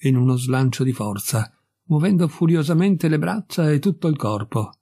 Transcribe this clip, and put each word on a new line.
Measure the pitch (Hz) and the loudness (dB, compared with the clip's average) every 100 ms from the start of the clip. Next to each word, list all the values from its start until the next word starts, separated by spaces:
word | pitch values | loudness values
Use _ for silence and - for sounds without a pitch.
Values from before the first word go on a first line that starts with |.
in | 135 127 | 0 2
uno | 127 127 | 2 0
slancio | 127 131 131 - | 0 0 0 0
di | 131 | -2
forza, | 117 107 101 - 113 107 _ _ _ | -2 -4 -6 -4 -4 -4 _ _ _
muovendo | - 151 180 185 170 | -2 0 2 2 0
furiosamente | - 170 165 147 165 196 180 160 | 0 2 2 2 2 2 2 0
le | 156 | 0
braccia | 170 208 - - 156 | -2 -4 -6 -2 2
e | 147 | 2
tutto | 196 151 170 | 0 -2 -2
il | 147 | -2
corpo. | 107 104 107 117 104 - | -2 -4 -4 -4 -4 -8